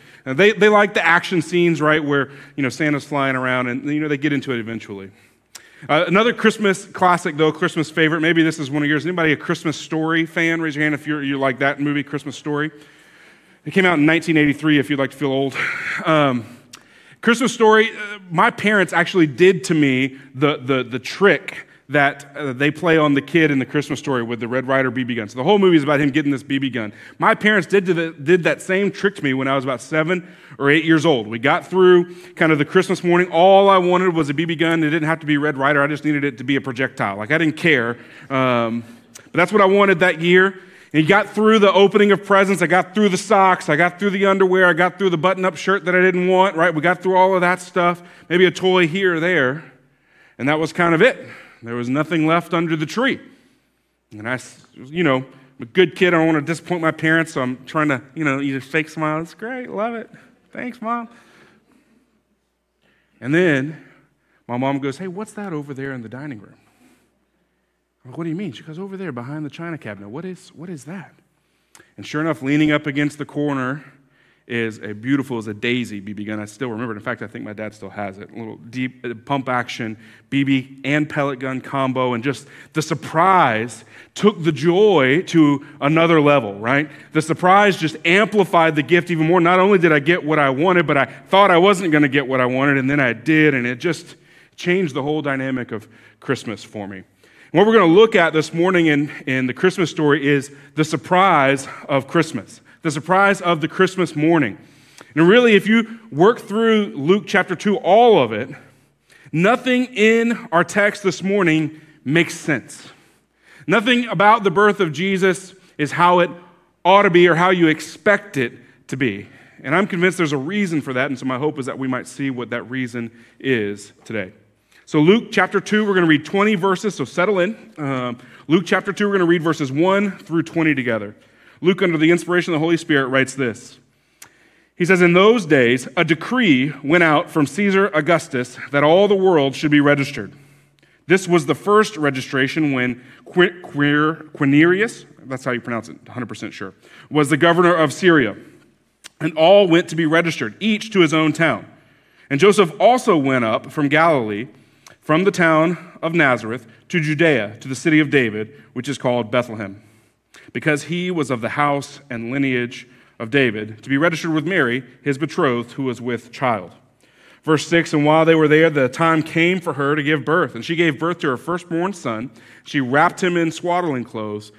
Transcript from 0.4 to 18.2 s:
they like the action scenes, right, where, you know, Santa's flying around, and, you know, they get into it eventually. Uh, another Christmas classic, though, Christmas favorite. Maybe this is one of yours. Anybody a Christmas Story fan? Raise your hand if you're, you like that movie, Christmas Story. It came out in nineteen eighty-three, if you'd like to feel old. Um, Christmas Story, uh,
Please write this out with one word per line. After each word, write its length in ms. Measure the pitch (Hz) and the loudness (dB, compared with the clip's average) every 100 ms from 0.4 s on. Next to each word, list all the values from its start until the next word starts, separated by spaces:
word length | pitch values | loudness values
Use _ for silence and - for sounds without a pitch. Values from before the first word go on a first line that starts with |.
| 208 | 2
they 160 | 202 214 | 4 4
like 240 | 208 208 | 4 2
the 120 | 214 165 | 0 2
action 360 | 170 - 180 | 2 2 -4
scenes, 400 | 151 175 175 156 | -2 0 0 2
right, 200 | 151 156 | 2 2
where, 300 | 143 143 135 - - - | 0 -2 -2 -8 -16 -6
you 80 | |
know, 60 | 135 | -6
Santa's 340 | - 151 147 | -2 -2 -2
flying 320 | - 147 135 131 | -4 -4 -2 -2
around, 320 | 127 127 123 | -2 -2 -2
and, 160 | 127 143 | -6 -6
you 60 | 151 | -4
know, 80 | 151 | -4
they 100 | 143 | -2
get 140 | 147 | -2
into 220 | 143 120 | -4 -4
it 60 | 120 | -6
eventually. 500 | 110 113 - 98 98 _ _ _ _ - - - 147 | -6 -12 -12 -16 -18 _ _ _ _ -20 -20 -12 -2
Uh, 160 | 151 175 | 0 2
another 240 | 190 233 | 2 2
Christmas 540 | 233 220 - 208 185 - | 2 0 2 -2 -2 -6
classic, 500 | - 185 175 185 147 | 0 2 2 -2 0
though, 160 | 156 | 0
Christmas 400 | 156 180 170 147 | 0 -4 -4 -4
favorite. 300 | - 160 165 | 0 0 0
Maybe 200 | 160 165 | 0 2
this 160 | 160 160 | 0 -2
is 140 | 135 | -6
one 120 | 147 | -4
of 60 | 147 | -2
yours. 160 | 151 147 | -2 -4
Anybody 280 | 180 160 | -2 0
a 20 | 139 | -2
Christmas 400 | - 165 165 - | -4 -6 -6 -8
Story 500 | - 160 160 165 160 | -6 -6 -2 -2 -2
fan? 360 | 175 165 165 | -2 -2 -2
Raise 160 | 160 143 | -4 -4
your 60 | |
hand 120 | 151 147 | -4 -4
if 100 | 151 | -6
you're, 160 | 151 | -6
you 180 | 139 139 | -4 -2
like 200 | 135 120 | -2 -2
that 220 | 139 131 | -4 -2
movie, 220 | 143 143 | -4 -4
Christmas 340 | 135 147 147 123 | -6 -10 -10 -12
Story. 340 | 151 147 151 - - _ _ _ - _ _ _ - | -8 -6 -6 -10 -20 _ _ _ -20 _ _ _ -6
It 60 | |
came 140 | 190 185 | 0 2
out 140 | 160 | 4
in 60 | 147 | 4
nineteen 320 | 165 165 156 | 4 2 2
eighty-three, 420 | 147 139 156 147 | 2 0 2 2
if 100 | 131 | 0
you'd 100 | 139 | -2
like 120 | 131 | -4
to 60 | - | -4
feel 160 | 143 | -4
old. 240 | 135 135 127 - - - - 175 | -2 -2 -4 -8 -8 -8 -6 0
Um, 520 | 156 143 123 110 - _ - _ _ _ _ | 2 2 0 -6 -18 _ -20 _ _ _ _
Christmas 340 | - 233 247 | 0 0 0
Story, 360 | - 220 214 220 | 2 4 4 2
uh, 280 | - 208 208 | -4 -14 -14